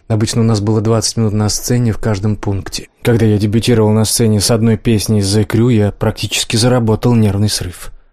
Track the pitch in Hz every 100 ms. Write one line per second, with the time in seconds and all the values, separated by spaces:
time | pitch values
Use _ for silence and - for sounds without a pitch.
0 | - 110 110 123 113 107 104 110 107 113
1 | - - 110 107 104 - - 123 117 101
2 | 113 98 107 107 - 98 - - - _
3 | 120 117 110 104 104 110 110 117 107 107
4 | 107 - 113 107 - 113 113 107 - 107
5 | - 107 98 104 101 104 120 113 104 -
6 | 107 - 104 - - 113 120 127 113 107
7 | 123 117 104 98 107 - 90 - - -
8 | _